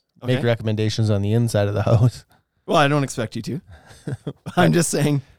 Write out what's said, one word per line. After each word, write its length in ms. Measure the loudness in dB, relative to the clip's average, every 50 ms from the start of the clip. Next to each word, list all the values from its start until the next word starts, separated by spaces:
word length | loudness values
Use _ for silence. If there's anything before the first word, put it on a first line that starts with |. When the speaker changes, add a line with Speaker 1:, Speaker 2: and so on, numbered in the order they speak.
| _ _ _ _ -4
Speaker 1:
Make 160 | -2 -2 0
Speaker 2:
Okay. 80 | 2
Speaker 1:
recommendations 640 | 0 -2 0 -2 -4 -2 0 -2 -2 0 0 0 0
on 120 | 2 0 0
the 100 | 0 0
inside 360 | 0 0 2 0 0 0 0
of 60 | 0
the 80 | -2 0
<laughs> 80 | 2
house. 340 | 2 4 4 2 2 -2 -16 _ _ _ _ _ _ _ _
Speaker 2:
Well, 100 | -2 2
I 120 | 2 2 4
don't 160 | 2 0 0
expect 320 | -2 -4 -6 -6 -6 -6
you 60 | -8 -8
to. 180 | -6 -8 -8 -10 _ -20 -20 _ -20 -20 -16 _
<laughs> 500 | -10 -10 -8 _ -12 -14 -12 _ -8 0
I'm 160 | 2 2 4 4
just 180 | 2 2 0
saying. 320 | 0 0 0 2 0 0 -2 -6 -20